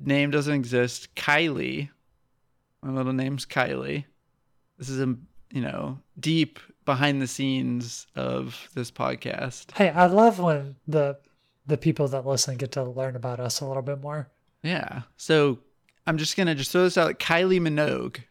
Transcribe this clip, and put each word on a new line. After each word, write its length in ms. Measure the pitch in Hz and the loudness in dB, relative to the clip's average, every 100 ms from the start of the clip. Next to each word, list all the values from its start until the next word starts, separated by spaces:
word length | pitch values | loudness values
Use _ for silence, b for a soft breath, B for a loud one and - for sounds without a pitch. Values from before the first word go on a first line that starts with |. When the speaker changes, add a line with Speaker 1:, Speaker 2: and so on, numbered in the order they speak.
Speaker 1:
name, 260 | 139 139 143 | 0 2 2
doesn't 240 | 147 143 | 0 0
exist. 600 | 147 123 123 123 - - | 0 0 2 2 -2 -12
Kylie. 760 | - - 147 165 143 127 135 143 _ _ _ _ _ _ _ _ _ | -8 2 4 4 0 -4 -4 -8 _ _ _ _ _ _ _ _ _
My 80 | 131 | -6
middle 220 | 131 131 | -4 -2
name's 320 | 131 131 135 | -2 -2 -4
Kylie. 640 | - - 127 131 135 147 139 _ _ _ _ _ _ _ | -6 -2 0 -2 -4 -6 -8 _ _ _ _ _ _ _
This 100 | 127 | -8
is 120 | 131 | -2
a, 140 | 131 123 156 - - | -2 -2 -8 -20 -8
you 80 | 139 | -6
know, 380 | 120 - 143 135 _ - | -4 -6 -8 -10 _ -8
deep 400 | 151 160 156 - - _ - | 0 2 0 -4 -20 _ -2
behind 340 | 135 143 139 | 2 2 2
the 60 | 131 | -2
scenes 800 | - 135 131 127 123 120 - - - | -2 -2 -2 -2 -4 -6 -12 -14 -8
of 540 | - 131 131 117 - | -4 -4 -6 -12 -14
this 160 | - 120 | -10 -10
podcast. 840 | - 131 127 - - 127 - - | -4 -4 -4 -8 -8 -8 -10 -16
Speaker 2:
Hey, 180 | - 190 | 2 2
I 160 | 151 180 | 6 6
love 320 | 190 226 190 | 8 6 6
when 380 | 175 147 139 135 - | 0 0 -2 -14 -2
the, 320 | 151 143 139 _ _ _ _ 139 | 2 2 -2 _ _ _ _ -4
the 100 | 147 | 0
people 320 | 165 - 143 | 2 2 0
that 160 | 135 131 | -2 -2
listen 300 | 135 - 123 | -2 -2 -4
get 160 | 135 | -6
to 120 | - | -4
learn 320 | 127 123 131 127 | -6 -4 -6 -4
about 220 | 123 123 | -6 -6
us 220 | 123 - | -4 -6
a 60 | 139 | -6
little 160 | 135 | -6
bit 180 | 127 143 | -6 -6
more. 300 | 139 151 143 _ _ _ | -6 -8 -8 _ _ _
Speaker 1:
Yeah. 400 | 151 170 - - 117 _ | -4 -4 -4 -8 -14 _
So 400 | - 160 147 123 _ _ _ _ - | 2 4 6 2 _ _ _ _ -4
I'm 100 | 160 | -2
just 180 | 151 | -2
gonna 200 | - 180 | 0 0
just 180 | 151 131 | 0 0
throw 120 | 180 | 4
this 120 | 180 180 | 4 4
out. 220 | 160 - | 2 0
Kylie 420 | - 170 185 185 | 2 4 4 4
Minogue. 560 | 165 151 151 131 123 - - | 2 2 0 0 -4 -10 -20